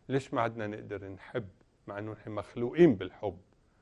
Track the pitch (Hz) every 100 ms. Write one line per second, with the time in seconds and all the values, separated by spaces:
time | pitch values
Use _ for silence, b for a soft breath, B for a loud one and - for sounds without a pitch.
0 | - 135 - 131 117 117 104 107 110 98
1 | 98 95 - 123 95 - _ _ - 101
2 | 110 107 110 104 - 120 120 156 170 95
3 | 90 - 104 87 - _ _ _